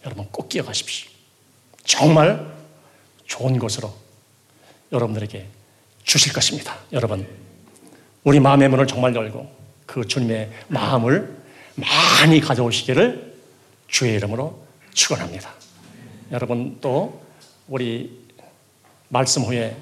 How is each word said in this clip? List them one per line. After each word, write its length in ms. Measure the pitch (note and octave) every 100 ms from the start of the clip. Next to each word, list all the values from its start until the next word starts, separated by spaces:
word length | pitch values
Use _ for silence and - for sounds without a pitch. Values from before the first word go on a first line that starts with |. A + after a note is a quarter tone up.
여러분, 240 | - - G2+
꼭 200 | - -
기억하십시오. 600 | - B2 G#2 - - - _ _ _ _ _ _ _
정말 640 | - - D#3+ D#3+ D#3 A3 - - - _ _ _ _ _ _
좋은 320 | - B2 C3
것으로 460 | A2+ - G#2 - - _ _ _ _ _ _ _ _
여러분들에게 520 | C3+ A#2 G#2+ G#2 G#2 G2 - _ _ _ _
주실 280 | - - -
것입니다. 460 | - - D3+ - - -
여러분, 340 | C#3+ B2 G2+ G#2 - - - - - - - _ _
우리 180 | - C#3+
마음의 280 | C#3 C#3 C#3
문을 180 | C3 C3
정말 280 | A#2+ B2+
열고 360 | A#2+ A2 A2 C#3 - - _ -
그 200 | - A2
주님의 440 | - A#2+ A2+ G#2+ A2 -
마음을 760 | C#3+ G#2+ C3+ A#2 D#3 - - - - -
많이 680 | - C#3 - - - D#3 D#3+
가져오시기를 920 | D#3 B2 B2 - - C3 A3+ B3 - - - _ _ _ _
주의 260 | - B2
이름으로 500 | G#2+ G2+ A2+ D3 - - _ _
축원합니다. 600 | - - D3+ - F2+ - - - - - - - - -
여러분, 480 | A#2+ B2 A#2+ B2 -
또 420 | C#3+ C3+ G#3+ - - - - _ _
우리 560 | C3+ B2 A#2 - - - _ - _ _ _ _ _ _
말씀 340 | B2 C3 -
후에 340 | A#2 B2 A2+ A2+